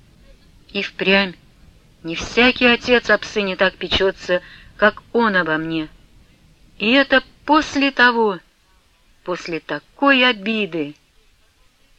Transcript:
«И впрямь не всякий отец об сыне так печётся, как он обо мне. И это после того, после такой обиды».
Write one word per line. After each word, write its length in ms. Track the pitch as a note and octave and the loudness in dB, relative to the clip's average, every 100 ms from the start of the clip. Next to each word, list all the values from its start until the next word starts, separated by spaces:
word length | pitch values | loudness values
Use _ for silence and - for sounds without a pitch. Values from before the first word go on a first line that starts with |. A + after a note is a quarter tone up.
| _ _ - - _ _ - | _ _ -20 -20 _ _ -12
«И 120 | G3+ | -8
впрямь 520 | F#3+ - F#3 G3 G3 E3+ _ _ - _ _ _ | -8 -4 0 0 0 -6 _ _ -20 _ _ _
не 140 | E3 E3 | -12 -10
всякий 500 | - - B3 B3 B3 | -4 2 2 4 2
отец 460 | A#3 - A#3+ - | 2 2 0 2
об 120 | G#3 | 0
сыне 320 | - A3 G3 F#3 | 0 -4 -4 0
так 200 | F#3+ - | -2 -2
печётся, 680 | F#3 - F#3+ F3+ - F3+ - - - - | -4 -2 -2 -2 -4 -4 -4 -18 -20 -2
как 260 | G#3 - - | 0 0 -4
он 220 | A#3 A3+ F#3+ | -2 0 0
обо 220 | D#3+ D#3 | 0 -2
мне. 300 | D#3+ E3 D#3 - _ _ _ _ _ _ _ - | -2 -6 -6 -12 _ _ _ _ _ _ _ -6
И 120 | G#3 | 2
это 320 | C4+ C4+ C4 - _ - | 2 4 0 -2 _ 0
после 460 | D4+ D4 C#4+ C#4 | 0 0 -2 -2
того, 480 | C4+ B3 A#3 A3 F3+ - _ _ _ _ _ _ _ | 2 2 4 0 -2 -10 _ _ _ _ _ _ _
после 360 | - F3 - D#3+ | -8 -8 -6 -8
такой 680 | - D3 - - C#4 C4+ B3+ | -8 -10 -10 -2 2 4 2
обиды». 680 | A3 F#3+ A3 G3 E3 D3 D3 _ _ _ _ _ _ _ _ _ | 0 -4 -4 -4 -6 -8 -10 _ _ _ _ _ _ _ _ _